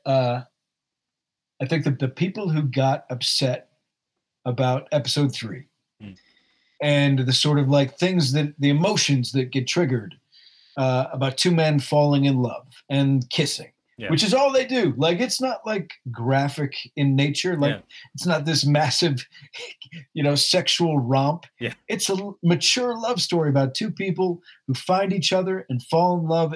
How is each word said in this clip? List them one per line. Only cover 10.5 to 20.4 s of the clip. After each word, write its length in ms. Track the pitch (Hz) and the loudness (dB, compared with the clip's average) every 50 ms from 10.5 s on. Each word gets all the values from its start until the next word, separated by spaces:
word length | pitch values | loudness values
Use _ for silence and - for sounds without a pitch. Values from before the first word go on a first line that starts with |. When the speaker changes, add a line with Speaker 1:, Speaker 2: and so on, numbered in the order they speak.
| _ _ _ _ _ | _ _ _ _ _
Speaker 1:
uh, 280 | 143 131 131 127 127 131 - | -2 0 0 0 0 -2 -2
about 260 | - 135 135 135 131 | -4 -4 -4 -2 -2
two 140 | - - 185 | -2 0 2
men 280 | 175 160 156 156 147 143 | 2 2 2 2 2 0
falling 460 | 135 - 151 147 147 147 143 139 139 | 0 2 2 2 4 4 2 2 2
in 120 | 143 135 127 | 2 2 2
love 260 | 123 113 - - - - - - _ - | 0 -2 -4 -10 -14 -18 -20 -20 _ -4
and 380 | 135 139 139 139 139 135 123 - | 0 0 2 4 2 2 0 -2
kissing, 400 | - - 151 - - - - - _ _ _ _ _ | -2 -2 -2 -2 -4 -8 -10 -16 _ _ _ _ _
Speaker 2:
Yeah. 140 | - 110 95 | -12 -4 -2
Speaker 1:
which 120 | 160 143 214 | 0 0 2
is 120 | 196 226 | 2 4
all 160 | 262 277 277 | 4 4 4
they 140 | 269 262 254 | 4 2 0
do. 260 | 233 262 247 202 156 113 | 2 0 0 0 0 0
Like, 240 | 117 156 165 175 175 | 0 0 0 2 0
it's 220 | 247 247 - - | -2 -4 -2 -4
not, 240 | 262 262 233 - - | -4 -4 -4 -6 -6
like, 260 | 214 214 202 165 - - - _ 123 | -6 -6 -6 -6 -8 -16 -16 _ -12
graphic 640 | 113 113 117 127 135 135 139 139 131 156 147 127 - - - - _ | -10 -4 -2 0 2 2 0 0 -2 -4 -6 -6 -6 -10 -14 -12 _
in 200 | 151 143 139 135 | 0 2 2 4
nature. 420 | 135 139 143 143 - - 185 175 | 2 2 0 0 -2 -2 -2 0
Like, 200 | 147 143 - 107 | 0 0 0 0
Speaker 2:
Yeah. 40 | 98 - _ - - - - _ | -4 -10 _ -20 -20 -20 -20 _
Speaker 1:
it's 140 | 135 - | -4 -2
not 180 | 175 165 151 143 | 0 0 0 0
this 180 | 160 156 135 - | 0 0 2 2
massive, 640 | 143 147 147 151 135 - - 175 160 135 123 - - _ - - - - | 4 4 4 2 2 0 0 0 0 0 -2 -6 -12 _ -20 -20 -20 -16
<laughs> 600 | - - - - _ - 135 - 165 135 _ _ | -16 -16 -16 -16 _ -20 -20 -20 -20 -20 _ _
you 80 | 160 | -2
know, 140 | 143 143 143 | 0 0 2
sexual 640 | 143 | 2